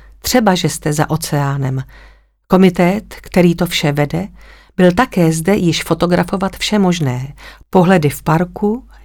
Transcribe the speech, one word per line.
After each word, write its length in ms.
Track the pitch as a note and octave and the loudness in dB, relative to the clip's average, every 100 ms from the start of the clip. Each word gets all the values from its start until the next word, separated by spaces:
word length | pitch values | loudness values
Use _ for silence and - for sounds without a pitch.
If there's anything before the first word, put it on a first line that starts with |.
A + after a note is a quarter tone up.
| - - | -20 -12
třeba 360 | - B3+ G#3 F3+ | -2 0 2 0
že 140 | D3+ | -2
jste 240 | - D#3 | -4 -4
za 160 | D3+ - | -2 -2
oceánem. 760 | D#3 - D3 C#3 C#3+ C3 C3 - - - _ _ _ - | -4 -4 -4 -2 -4 -4 -6 -8 -16 -20 _ _ _ 0
Komitét, 680 | F#3 F#3+ F3+ F3+ G#3 - - | 4 4 4 0 -2 -8 -18
který 340 | - F#3 F3 E3+ | -4 2 2 2
to 100 | F3 | -2
vše 260 | - D#3 | -2 -2
vede, 360 | C#3+ C#3+ E3 G3 - - - _ - | -2 -2 -4 -8 -14 -20 -20 _ 2
byl 140 | F3+ | 4
také 400 | F3+ C4 F#3+ E3 | 4 0 0 0
zde 240 | D#3+ D#3+ G#3 | 0 0 0
již 280 | F3 D#3 | 0 -2
fotografovat 760 | - E3+ F3 F3 F3+ G3 F#3+ - | -2 -2 0 0 -2 -4 -6 -6
vše 220 | - G#3+ | -4 0
možné, 540 | F#3 F3 C#3 B2 C#3 - - - _ | 0 0 -2 -4 -8 -14 -20 -20 _
pohledy 400 | F#3+ F3 F#3 D3 | 2 4 4 2
v 140 | - | -2
parku, 640 | - D#3+ F3+ F3+ G#3 A#3+ - - | -2 -2 -2 -4 -4 -4 -10 -12